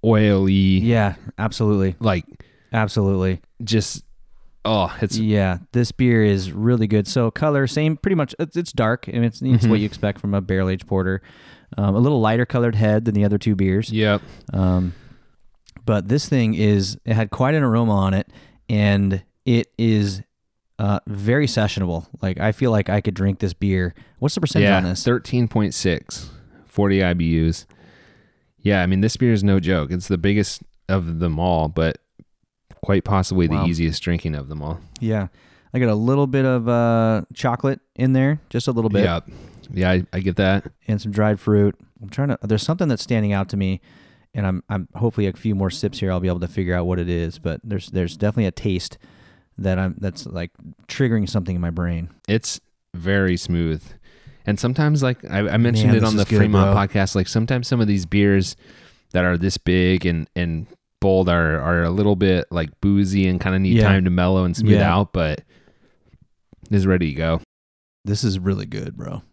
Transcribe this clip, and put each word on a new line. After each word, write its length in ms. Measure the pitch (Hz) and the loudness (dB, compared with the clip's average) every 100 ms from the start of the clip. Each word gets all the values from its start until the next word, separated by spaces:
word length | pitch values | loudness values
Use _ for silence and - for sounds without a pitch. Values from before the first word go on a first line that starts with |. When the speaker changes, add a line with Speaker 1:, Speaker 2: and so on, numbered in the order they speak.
Speaker 1:
oily, 480 | 113 110 107 98 95 | 4 4 4 4 4
Speaker 2:
Yeah, 600 | 98 95 95 113 117 101 82 - - | 4 4 4 4 2 0 -2 -14 -6
absolutely. 580 | 110 - 107 101 95 90 | -6 -2 0 2 0 0
Speaker 1:
like, 260 | 113 90 - - - _ _ | -2 -2 -6 -20 -20 _ _
Speaker 2:
Absolutely. 720 | 113 107 113 98 95 92 90 _ _ | -4 -2 0 0 0 -2 -4 _ _
Speaker 1:
just, 400 | 107 110 - - - - - - - - | -2 -2 -2 -10 -14 -20 -20 -20 -20 -10
oh, 320 | 107 110 87 - | -2 0 -2 -4
it's 160 | 107 110 | -4 -2
Speaker 2:
Yeah, 400 | 110 104 95 90 - | 0 2 0 -2 -4
this 180 | 120 120 | -2 -2
beer 320 | - 127 113 | 0 2 4
is 280 | 107 98 92 | 4 2 -2
really 360 | 90 113 120 107 | -2 0 2 2
good. 200 | 107 101 | 0 0
So 220 | 131 117 | -2 -2
color, 360 | - 156 143 135 | 0 0 0 0
same, 300 | - 156 151 | 0 -2 -2
pretty 180 | 196 | -2
much, 180 | 180 139 - | 0 -2 -6
it's, 160 | 165 | -6
it's 160 | 170 175 | -6 -6
dark, 360 | - 110 123 - | -2 -2 -2 -4
and 180 | 117 | -2
it's, 160 | 117 - | -2 -2
it's 220 | 131 120 | 0 2
Speaker 1:
Mm-hmm. 60 | 113 | 4
Speaker 2:
what 100 | 107 | 2
you 60 | |
expect 340 | 104 - 104 - | 0 -2 -4 -4
from 120 | 101 | -4
a 60 | 101 | -4
barrel-aged 460 | 92 95 92 95 - | -2 -2 0 -4 -2
porter. 340 | 95 95 95 - - - - _ - | -2 -2 -4 -8 -20 -20 -20 _ -2
Um, 180 | 101 | 0
a 40 | 101 | 2
little 220 | 127 139 | 2 2
lighter 240 | 110 117 | 2 0
colored 300 | 123 127 120 | 0 0 0
head 300 | 107 110 107 | 2 2 2
than 100 | 117 | 2
the 100 | 101 | 2
other 140 | 101 101 | 2 0
two 160 | 110 | 0
beers. 340 | 98 98 95 110 | 0 0 0 -2
Speaker 1:
Yep. 300 | 110 107 104 - - - | 0 0 0 -4 -20 -6
Speaker 2:
Um, 400 | 95 92 90 90 - - - _ _ - _ - - | 0 2 2 0 -6 -20 -20 _ _ -20 _ -20 -10
but 220 | - 104 95 | -2 -2 0
this 220 | 143 - | -2 0
thing 240 | 139 110 | 0 0
is, 440 | 104 107 101 95 - | 2 2 2 0 -8
it 80 | - | -2
had 180 | 113 107 | -2 -2
quite 240 | - 131 | -2 0
an 80 | 156 | 2
aroma 300 | 135 113 117 | 2 2 2
on 180 | 101 95 | 2 2
it, 140 | 95 - - - _ - | 0 -4 -16 -20 _ -4
and 540 | 107 104 101 98 95 _ _ | 0 2 2 0 -2 _ _
it 260 | - 117 - - | 0 0 -2 -2
is, 420 | 113 107 101 95 - _ _ _ _ - | 0 2 0 -4 -14 _ _ _ _ -4
uh, 220 | 104 101 - | -2 -2 -4
very 400 | 101 104 135 135 | -4 0 2 0
sessionable. 580 | - 104 - 90 82 - - | 0 -2 -2 -4 -4 -8 -8
Like, 180 | 95 90 | -6 -2
I 120 | 107 | -2
feel 180 | - 127 | 0 0
like 180 | 107 92 | 0 0
I 120 | 101 | -2
could 140 | 101 | -2
drink 240 | 92 98 95 | -2 -2 0
this 140 | 98 | -4
beer. 420 | 87 101 95 90 - - _ | -2 -2 0 -2 -6 -20 _
What's 160 | 147 | -4
the 60 | - | -2
percentage 260 | 156 101 202 | 0 2 4
Speaker 1:
Yeah, 80 | 190 | 4
Speaker 2:
on 60 | |
this? 200 | 185 92 | 2 -2
Speaker 1:
thirteen 440 | 123 123 - 123 120 | -2 -2 -2 -2 0
point 260 | 113 101 | 0 -2
six, 560 | - 95 82 - - - - - - | -2 -2 -2 -6 -16 -16 -20 -20 -20
forty 380 | _ - 101 95 | _ 0 2 4
I 100 | 92 | 2
B 120 | 87 82 80 80 | 2 0 2 2
Us. 180 | 82 - - - - _ _ _ _ _ _ | -2 -10 -20 -20 -20 _ _ _ _ _ _
Yeah, 220 | 98 101 | 0 2
I 40 | |
mean, 160 | 90 95 | 2 2
this 160 | 110 - | 0 0
beer 160 | 123 | 0
is 100 | 110 | 2
no 160 | 101 95 | 2 2
joke. 320 | 85 90 71 | 2 -2 -2
It's 160 | 90 - | -6 -4
the 100 | 90 | -2
biggest 440 | 98 104 98 - - _ - | 0 0 -2 -6 -16 _ -4
of 320 | 95 82 82 | -2 -2 -4
them 180 | 85 78 | -2 0
all, 300 | 90 85 78 | 0 0 0
but 300 | 82 82 - _ - _ _ _ _ _ - | 0 -2 -2 _ -20 _ _ _ _ _ -10
quite 220 | - 98 | -2 -2
possibly 420 | - 98 92 92 85 | 0 -2 0 0 0
the 80 | |
Speaker 2:
Wow. 100 | 78 | 0
Speaker 1:
easiest 360 | 90 82 82 73 | 0 0 -2 -2
drinking 320 | - 85 82 | -4 -4 -4
of 120 | 73 69 | -8 -10
them 140 | 76 | -10
all. 180 | 76 78 - - | -8 -10 -12 -8
Speaker 2:
Yeah. 260 | 113 107 95 _ _ _ _ | -4 -4 -4 _ _ _ _
I 60 | 127 | -2
got 100 | 120 | 0
a 60 | |
little 320 | 107 117 139 139 | 0 0 2 2
bit 180 | 135 | 0
of, 240 | 135 127 117 | 0 0 0
uh, 540 | 120 117 113 110 110 - | 0 2 2 2 0 -4
chocolate 480 | - 127 120 135 139 _ | -6 -4 -2 -2 -4 _
in 180 | - 131 | -2 0
there, 260 | 131 135 151 - | 2 2 -2 -4
just 180 | 123 135 | -4 -2
a 40 | |
little 180 | 117 110 | -2 0
bit. 140 | 101 | 2
Speaker 1:
Yep. 260 | 98 85 - - - - - | 2 0 -6 -20 -20 -20 -10
Yeah, 180 | 87 92 | -2 0
I, 140 | 92 90 | 0 -2
I 60 | 90 | -4
get 160 | 95 90 | -2 0
that. 340 | 95 98 - _ - | 0 0 -4 _ -6
Speaker 2:
And 140 | 104 | -4
some 100 | 107 | -2
dried 280 | 101 107 104 | 0 0 0
fruit. 360 | - 104 101 - - _ | 2 4 4 0 -20 _
I'm 80 | 107 | -12
trying 200 | - 143 | -4 -4
to, 80 | - | -4
there's 220 | 104 110 | -2 -2
something 240 | - 170 165 | -2 -2 0
that's 160 | 117 | -2
standing 300 | - 117 104 | -2 -2 0
out 160 | 101 95 | -2 -2
to 80 | 101 | -2
me, 240 | 95 95 _ - - _ _ | -2 -4 _ -20 -20 _ _
and 120 | - 98 | -4 -2
I'm, 160 | 92 - | -4 -4
I'm 180 | 101 85 | -6 -6
hopefully 320 | - 117 - 101 | -4 -2 0 -2
a 60 | |
few 220 | - 110 | -2 -4
more 140 | 98 95 | -2 -2
sips 300 | - 104 - | -2 -6 -4
here 120 | 95 | -4
I'll 80 | 90 | -2
be 80 | 92 | -2
able 120 | 87 | -4
to 60 | 87 | -4
figure 260 | - 90 | -4 -2
out 100 | 90 | -2
what 140 | 87 90 | -2 -4
it 100 | 87 | -2
is, 300 | 87 82 - | -4 -4 -6
but 200 | 87 76 | -8 -8
there's, 240 | 113 101 - | -8 -10 -6
there's 280 | 95 85 80 | -4 -4 -2
definitely 280 | 104 113 98 | -4 -2 -4
a 40 | |
taste 460 | - 107 90 - - - - - _ _ - | -4 -4 -4 -6 -16 -20 -20 -20 _ _ -6
that 200 | 98 92 | -2 -2
I'm, 160 | 92 - | -2 -4
that's, 260 | 101 82 | -8 -8
like, 260 | - 85 87 _ - - - | -12 -10 -10 _ -20 -20 -16
triggering 400 | - 131 113 98 | -2 2 2 0
something 260 | 107 92 | -2 -2
in 60 | 90 | -2
my 80 | 85 | -2
brain. 400 | 82 87 85 85 _ - | -2 -2 -2 -6 _ -2
Speaker 1:
It's 320 | 113 - - _ _ _ | -2 -2 -10 _ _ _
very 440 | 87 87 98 95 87 | -8 0 2 2 0
smooth. 460 | - 85 82 80 - - - _ - - | -2 -2 0 -4 -8 -20 -20 _ -20 -10
And 140 | - 104 | -4 -2
sometimes, 420 | 120 131 151 151 | 0 0 2 2
like, 220 | 131 123 | 0 -2
I, 220 | - 98 104 | -4 -2 0
I 100 | 110 | 2
mentioned 300 | 120 110 107 | 2 4 4
Speaker 2:
Man, 60 | 107 | 4
Speaker 1:
it 20 | |
Speaker 2:
this 80 | 110 | 4
Speaker 1:
on 80 | 107 | 2
the 60 | |
Speaker 2:
is 40 | 98 | 2
good, 80 | 107 | 4
Speaker 1:
Fremont 360 | 104 101 98 | 4 4 4
Speaker 2:
bro. 20 | 101 98 104 | 4 2 0
Speaker 1:
podcast, 160 | 95 | 0
like, 120 | 101 92 | 0 0
sometimes 380 | 113 113 127 120 | -2 0 -2 0
some 120 | 123 | 0
of 80 | 107 | 2
these 180 | 101 | 0
beers 520 | 85 101 101 98 90 - - - - _ _ | 0 2 4 4 0 -6 -20 -20 -20 _ _
that 120 | 90 | 0
are 140 | 90 87 | 0 0
this 200 | 92 - | 0 -2
big 480 | - 90 90 92 | 0 2 4 2
and, 240 | 90 82 78 | 0 -2 -4
and 320 | - 87 80 - - _ _ | -6 -4 -4 -8 -18 _ _
bold 300 | 98 95 90 | 2 2 2
are, 300 | 87 80 78 | 2 2 0
are 220 | 73 87 | 0 0
a 60 | 85 | 0
little 260 | 92 104 95 | 0 0 2
bit, 280 | 95 90 - | 2 0 -2
like, 180 | 87 78 - | -6 -6 -2
boozy 460 | 101 101 98 98 95 | 0 2 2 0 0
and 120 | 90 | 0
kinda 180 | 95 92 | 0 0
need 180 | 95 117 | 2 4
Speaker 2:
Yeah. 100 | 107 | 4
Speaker 1:
time 160 | 95 | 4
to 60 | 92 | 2
mellow 340 | 90 90 95 | 2 2 2
and 120 | 90 87 | 0 0
smooth 160 | 107 | 4
Speaker 2:
Yeah. 200 | 104 82 | 4 4
Speaker 1:
out, 200 | 90 98 | 2 0
but 280 | 92 80 76 _ _ _ _ _ _ _ _ _ _ _ - - | -2 -4 -4 _ _ _ _ _ _ _ _ _ _ _ -20 -2
is 140 | 104 95 | 2 2
ready 200 | 92 82 | 2 0
to 40 | |
go. 280 | 69 82 82 - _ _ _ _ _ | -2 -2 -2 -4 _ _ _ _ _
Speaker 2:
This 200 | 101 101 | -6 -2
is 140 | 117 95 | -2 -2
really 260 | 92 98 | -2 -4
good, 320 | 95 101 - - | -6 -10 -10 -12
bro. 240 | - 92 - | -12 -12 -16